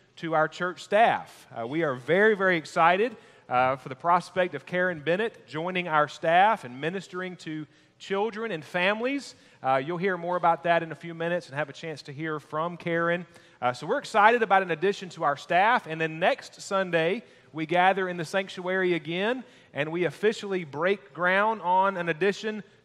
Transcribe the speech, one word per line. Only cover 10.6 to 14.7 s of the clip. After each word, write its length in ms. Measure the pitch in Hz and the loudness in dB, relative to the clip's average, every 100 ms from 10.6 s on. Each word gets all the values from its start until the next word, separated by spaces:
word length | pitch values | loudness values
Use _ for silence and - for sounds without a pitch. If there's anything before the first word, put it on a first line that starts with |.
that 200 | 170 170 | 2 2
in 80 | 165 | 0
a 40 | |
few 180 | 147 170 | -8 -12
minutes 360 | 165 165 175 - | -6 -4 -4 -4
and 60 | |
have 140 | 139 151 | -6 -6
a 40 | |
chance 280 | 135 165 143 | -8 -12 -12
to 140 | - | -14
hear 260 | 139 160 151 | -10 -6 -6
from 380 | - 156 170 175 | -6 -4 -4 -6
Karen. 480 | 175 170 170 175 175 - - _ | -4 0 0 0 -4 -18 -20 _
Uh, 140 | 123 | -4
so 120 | 123 156 | -2 -4
we're 120 | 269 | -4
excited 440 | - 220 208 240 | 0 6 6 6
about 200 | 214 190 | 4 2
an 80 | 185 | 2